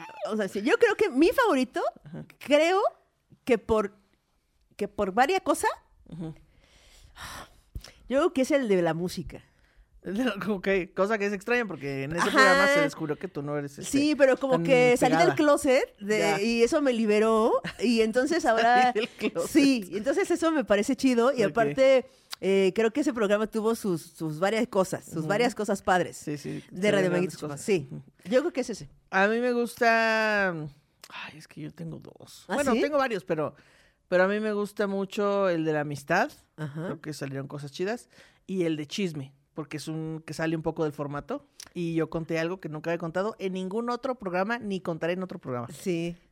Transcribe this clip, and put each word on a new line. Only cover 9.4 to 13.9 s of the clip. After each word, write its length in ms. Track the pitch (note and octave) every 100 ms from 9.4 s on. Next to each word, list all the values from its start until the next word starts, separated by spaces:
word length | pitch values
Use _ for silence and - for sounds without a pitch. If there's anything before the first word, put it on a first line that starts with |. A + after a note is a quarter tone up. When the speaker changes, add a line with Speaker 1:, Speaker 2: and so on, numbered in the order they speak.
| _ _ _ _ _ _
Speaker 2:
<laughs> 460 | - G3+ B3+ G3+ F3+
Ok, 180 | G3 G3 G3 E3+ -
cosa 220 | G3 A3
que 80 | G3+
es 60 |
extraña 320 | G3+ A#3 A#3+ G#3+
porque 380 | D3+ C#3 C3+
en 80 | C3+
ese 100 | E3+
Speaker 1:
Ajá. 80 | -
Speaker 2:
programa 340 | C#4 C4 C#4 C#4+
se 120 | C#4+
descubrió 380 | C#4+ - D#3 D3
que 100 | F#3
tú 140 | D3
no 160 | C#3+ D3
eres, 200 | C#3+ -
este, 60 | F#3